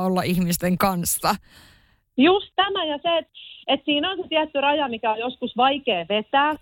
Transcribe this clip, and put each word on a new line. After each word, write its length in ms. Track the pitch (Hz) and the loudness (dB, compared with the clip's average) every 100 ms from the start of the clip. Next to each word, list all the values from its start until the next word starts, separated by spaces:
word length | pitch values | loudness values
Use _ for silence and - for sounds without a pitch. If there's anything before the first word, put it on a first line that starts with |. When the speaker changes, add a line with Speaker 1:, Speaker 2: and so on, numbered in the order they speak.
| 185 | 0
Speaker 1:
olla 160 | 180 | 0
ihmisten 560 | 151 180 175 175 180 180 | 0 0 0 0 0 2
kanssa. 560 | 196 180 160 - 165 202 - - - _ _ _ _ - | 0 0 -2 -2 -2 -2 -6 -20 -20 _ _ _ _ 2
Speaker 2:
Just 300 | 302 403 - - | 4 4 0 -2
tämä 280 | 403 392 | -2 -2
ja 140 | 311 294 | -4 -4
se, 160 | 339 330 | -2 -2
että, 140 | 320 - - - - | -2 -12 -20 -10 -2
että 160 | 269 | -2
siinä 260 | - 294 349 | 0 -2 -2
on 60 | 381 | -4
se 60 | 359 | -2
tietty 320 | 320 311 285 | -2 -2 0
raja, 280 | 277 294 269 | 0 0 -2
mikä 240 | 226 226 | -2 -2
on 60 | 220 | -2
joskus 380 | 240 - 247 226 | -4 -6 -4 2
vaikea 500 | 254 285 254 180 165 | 2 2 -2 -2 -2
vetää, 420 | 208 214 277 294 302 | -4 0 2 2 0